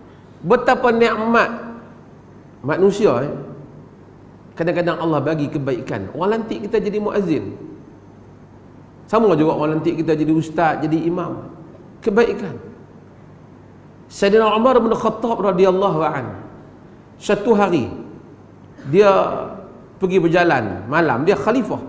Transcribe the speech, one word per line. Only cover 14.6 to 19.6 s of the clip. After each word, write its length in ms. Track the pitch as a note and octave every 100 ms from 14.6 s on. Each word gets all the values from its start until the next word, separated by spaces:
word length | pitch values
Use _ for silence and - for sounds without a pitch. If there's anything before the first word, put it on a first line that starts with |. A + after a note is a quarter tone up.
| B3 A#3+
bin 120 | A3 A3
Khattab 480 | A3 A3 - F3
radhiyallahu 560 | G3 F3+ F#3+ F#3 G3 D#3+
an, 360 | D#3 C#3+ A2+ G2 - - - - - - - -
satu 320 | - G3+ A3+
hari, 360 | G#3 G3 E3+ G#2 - - - - - - - - - C3+
dia 240 | D#3+ G#3 F#3+ - - - -